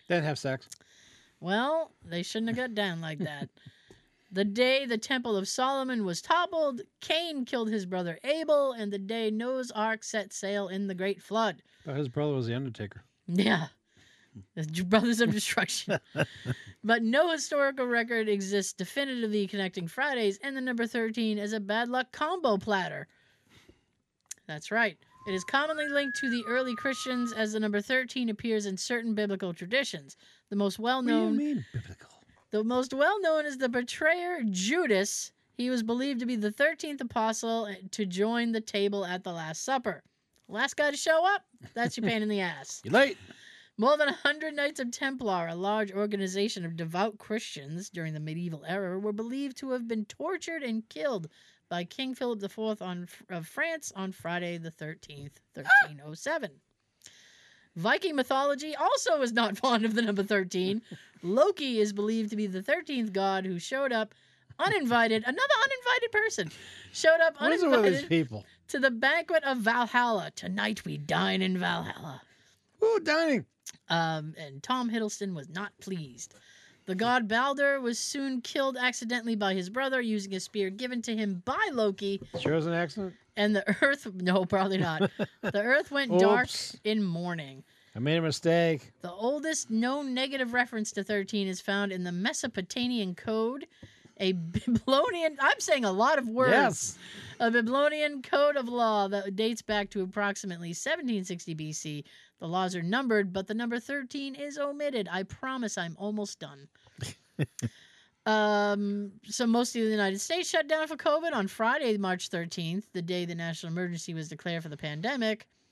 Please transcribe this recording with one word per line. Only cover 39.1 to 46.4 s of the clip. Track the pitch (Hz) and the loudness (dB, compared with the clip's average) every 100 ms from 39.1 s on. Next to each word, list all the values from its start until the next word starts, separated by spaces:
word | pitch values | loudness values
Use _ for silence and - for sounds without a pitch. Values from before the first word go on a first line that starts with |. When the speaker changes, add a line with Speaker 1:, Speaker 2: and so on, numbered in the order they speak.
| 180 | -4
Speaker 2:
the | 190 | -6
Last | 170 160 165 | -6 -6 -6
Supper. | - 262 233 151 - _ _ _ - | -2 -2 -2 -6 -8 _ _ _ -10
Last | 202 269 - | -2 -2 2
guy | 294 | 0
to | 285 | 2
show | 330 320 370 | 2 4 4
up, | 403 - _ - | 2 -2 _ -10
that's | 233 240 - | -2 -2 0
your | 220 | 0
pain | 220 | 0
in | 214 | 0
the | 202 | 0
ass. | 180 143 - - | -2 -4 -10 -10
Speaker 1:
<laughs> | |
You're | 110 | 2
late. | 202 269 392 - - - - - - | 6 6 2 -14 -20 -20 -20 -14 0
Speaker 2:
More | 226 294 | 4 6
than | 285 | 4
a | |
hundred | 277 285 302 311 | 2 0 0 -2
Knights | 294 285 294 | -2 -2 -2
of | 247 | -6
Templar, | - 277 262 226 180 165 | -4 -4 -2 0 0 -2
a | 170 | -2
large | 196 214 202 | 0 0 0
organization | 190 208 202 190 190 | 0 0 0 -2 0